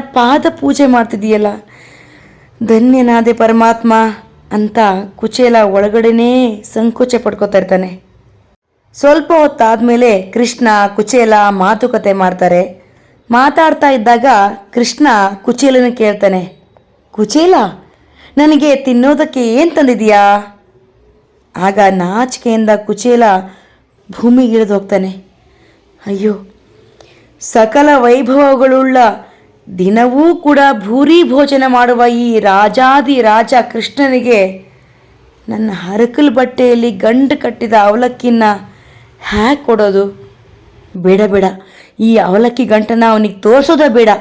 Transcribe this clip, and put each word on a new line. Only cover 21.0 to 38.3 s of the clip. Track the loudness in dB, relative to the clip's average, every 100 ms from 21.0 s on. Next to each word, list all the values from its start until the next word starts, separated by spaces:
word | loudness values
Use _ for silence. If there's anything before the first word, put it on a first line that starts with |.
| _ _ _ _ _ -6
ಆಗ | -4 2 0
ನಾಚಿಕೆಯಿಂದ | 0 -4 -4 -6 -6 -4 -2 0 -2 -4
ಕುಚೇಲ | -6 0 2 2 0 -4 -16 _ _ _ _ _
ಭೂಮಿಗಿಳಿದು | -4 0 2 2 0 0
ಹೋಗ್ತಾನೆ. | -2 -2 -4 -4 -10 -20 _ _ _ _ _ _ _ -10
"ಅಯ್ಯೋ, | -4 -4 -4 -10 _ _ _ _ _ -20 _ _ _
ಸಕಲ | -4 0 0 2 2 4
ವೈಭವಗಳುಳ್ಳ | 4 2 2 2 2 2 2 2 2 2 2 0 -12 _ _ _ -18 -4
ದಿನವೂ | -2 0 0 2 0
ಕೂಡ | 0 0 2 2
ಭೂರಿ | 0 -4 -2 2 4
ಭೋಜನ | 2 2 0 0 0
ಮಾಡುವ | 2 2 2
ಈ | 0 0 -2 0
ರಾಜಾದಿ | 0 2 2 2 2 2 0 0
ರಾಜ | 2 2 2 0 -2
ಕೃಷ್ಣನಿಗೆ | -6 -10 -2 -2 0 0 0 0 -4 -18 _ _ _ _ _ _ _ -12
ನನ್ನ | -6 -6
ಹರಕಲ್ | -6 -8 -2 -2 0 0
ಬಟ್ಟೆಯಲ್ಲಿ | 0 -2 0 0 2 -2
ಗಂಟು | -2 0 0 0 -2
ಕಟ್ಟಿದ | -6 -8 -2
ಅವಲಕ್ಕಿನ | 2 2 2 -2 -4 -2